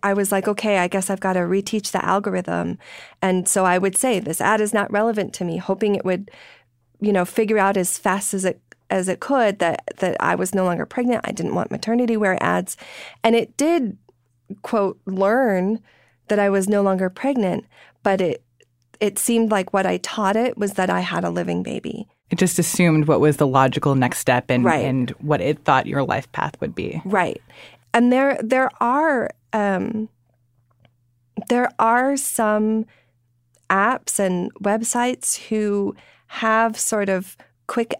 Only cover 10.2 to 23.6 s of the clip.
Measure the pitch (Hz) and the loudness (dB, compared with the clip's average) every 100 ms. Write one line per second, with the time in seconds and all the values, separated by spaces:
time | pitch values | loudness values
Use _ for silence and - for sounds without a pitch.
10.2 | 160 175 185 196 185 170 - - 247 240 | 0 0 0 0 0 -2 -4 -4 -2 -2
11.2 | - 202 170 175 - - 214 240 240 220 | -4 -4 -4 -4 -4 -6 -2 0 0 0
12.2 | 202 180 175 180 185 - - - - - | 0 0 0 -2 -2 -10 -16 -20 -20 -2
13.2 | 226 233 226 - 302 339 226 - _ _ | 2 2 2 0 2 2 0 -6 _ _
14.2 | _ _ - 202 - 226 196 - - 190 | _ _ -20 -16 -4 0 0 -2 -6 0
15.2 | 196 240 247 190 185 226 - _ _ _ | 2 4 2 2 0 -2 -8 _ _ _
16.2 | - 208 202 196 190 202 196 190 185 185 | -2 2 2 2 2 2 2 2 -2 -2
17.2 | 269 254 190 175 - _ - _ 202 190 | -2 0 0 -2 -6 _ -20 _ 0 2
18.2 | 180 - _ _ _ _ _ - 208 202 | 0 -2 _ _ _ _ _ -4 -2 -2
19.2 | - 233 226 208 185 196 190 180 - - | 0 2 2 2 0 0 0 -2 -4 -2
20.2 | 196 214 233 - 202 202 185 180 180 170 | 0 0 0 -2 -4 -2 0 0 -2 -4
21.2 | 175 175 180 175 - - - - - _ | -4 -4 -4 -4 -4 -8 -8 -10 -14 _
22.2 | - 180 185 - 165 - 175 156 151 143 | -4 0 2 2 0 2 4 4 4 4
23.2 | 151 143 143 131 | 4 4 4 4